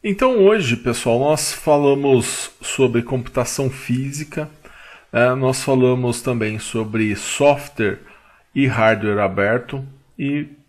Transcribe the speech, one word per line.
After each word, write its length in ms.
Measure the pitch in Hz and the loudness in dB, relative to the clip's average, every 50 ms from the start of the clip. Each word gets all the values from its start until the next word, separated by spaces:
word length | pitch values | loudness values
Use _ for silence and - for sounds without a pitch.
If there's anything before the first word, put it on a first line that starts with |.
| - | -2
Então 340 | 208 196 202 262 262 254 | -4 -2 0 2 2 4
hoje, 400 | 226 190 196 214 220 170 120 120 | 6 6 6 6 4 0 -2 -2
pessoal, 420 | 117 - 127 117 - - 127 117 120 | -2 -2 -4 -4 -2 0 0 0 2
nós 320 | 135 147 156 147 - - | 2 2 0 0 -2 -6
falamos 1000 | - - - 160 151 147 143 139 139 139 139 139 135 123 113 - - - - - _ _ | -8 -6 0 2 2 4 4 4 2 4 4 4 4 4 2 0 -6 -8 -10 -12 _ _
sobre 400 | - - - - 135 120 117 120 | -12 -10 0 2 2 2 2 0
computação 680 | 117 - 135 127 120 - - 127 120 - - - 139 131 | -2 -2 -6 -6 -6 -4 -4 -4 -4 -4 -4 -4 -4 -4
física, 800 | 131 - - - 120 127 135 139 143 147 156 - - 156 151 151 - _ _ - - - - - - - _ _ | -4 -6 -6 -4 -4 -4 -4 -6 -8 -10 -10 -8 -8 -8 -8 -8 -12 _ _ -20 -20 -20 -20 -20 -20 -20 _ _
né? 220 | - 120 120 127 127 | 0 2 2 2 2
Nós 280 | 135 131 131 131 - - | 2 0 0 0 -2 0
falamos 580 | - 135 131 127 127 127 127 127 123 117 - | 0 2 4 4 4 2 2 0 -4 -4 -4
também 380 | - 135 123 117 110 107 107 110 | -4 -4 -4 -2 -4 -4 -4 -6
sobre 560 | - - - 113 110 107 107 110 110 107 101 | -10 -6 -6 -6 -6 -4 -2 -2 0 0 -2
software 840 | 95 - - - - 143 143 143 139 139 - - - 113 101 95 - - - - _ _ _ _ _ _ _ _ | -4 -6 -8 -2 2 4 4 4 2 -2 -12 -4 -2 -2 -2 -2 -4 -12 -20 -20 _ _ _ _ _ _ _ _
e 140 | 139 139 | 0 0
hardware 520 | 131 - 104 110 110 113 104 107 107 104 104 | 0 2 2 2 2 2 2 0 -2 0 0
aberto 640 | 101 95 92 101 98 104 113 123 123 - - 135 135 - - _ _ _ _ | 0 -2 0 0 0 0 0 -2 -4 -6 -12 -12 -12 -14 -20 _ _ _ _
e 300 | - 139 139 143 147 147 147 - _ _ | -8 -6 -4 -4 -4 -6 -8 -14 _ _